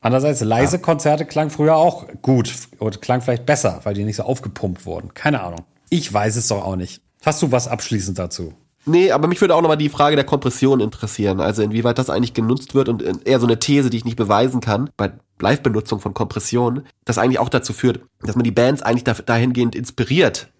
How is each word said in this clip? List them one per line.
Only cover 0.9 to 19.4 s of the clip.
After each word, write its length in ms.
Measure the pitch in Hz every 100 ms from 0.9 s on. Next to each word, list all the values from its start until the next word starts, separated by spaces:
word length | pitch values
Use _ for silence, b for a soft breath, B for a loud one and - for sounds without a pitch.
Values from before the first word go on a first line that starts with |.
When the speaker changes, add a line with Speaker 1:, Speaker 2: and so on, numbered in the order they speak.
| 156 151 151
Speaker 1:
klang 240 | 156 - 156
früher 260 | 147 151 160
auch 300 | 170 - - -
gut 300 | - 131 117 - - -
und 200 | 110 104
klang 180 | - 127
vielleicht 260 | 123 120 123
besser, 340 | 147 107 90
weil 100 | -
die 80 | 101
nicht 140 | 104 104
so 80 |
aufgepumpt 600 | 107 131 - - 101 90
wurden. 300 | - 82 90
Keine 260 | - - 143
Ahnung. 180 | 90 85 - _ _
Ich 220 | 175 147
weiß 220 | 104 107
es 140 | 110 117
doch 160 | 101
auch 100 | 98
nicht. 260 | 95 90 - _ _
Hast 160 | - 156
du 120 | 156
was 160 | 123 120
abschließend 500 | 117 - 113 92 92
dazu? 340 | 90 - 85 78 _ _
Speaker 2:
Nee, 280 | - 170 185
aber 160 | 131 156
mich 120 | 175
würde 140 | 196
auch 80 | 160
nochmal 140 | 165 156
die 120 | 151
Frage 280 | - 147 151
der 80 |
Kompression 560 | 139 143 135 117 131 135
interessieren. 600 | 107 - 107 - 101 95
Also 220 | 85 107
inwieweit 360 | 107 110 117 117
das 120 | 127
eigentlich 240 | 78 120
genutzt 400 | - 113 123 -
wird 140 | 135 131
und 160 | 117 - 92
eher 140 | - 127
so 80 | 120
eine 140 | 117
These, 300 | - 143 131
die 60 | 113
ich 80 |
nicht 120 | 117 117
beweisen 440 | 104 - 127 127
kann, 300 | 117 104 143 _
bei 160 | 101 - _ _
Live-Benutzung 600 | 92 147 139 107 - 107
von 140 | -
Kompression, 680 | 98 113 - - 120 120 123 - _
das 140 | - 113
eigentlich 200 | 117 127
auch 100 | 120
dazu 240 | 131 -
führt, 280 | - 127 120 - _
dass 100 | -
man 80 | 110
die 80 | 117
Bands 320 | 104 123 143
eigentlich 220 | - 120
da-, 100 | 120 113
dahingehend 520 | - 117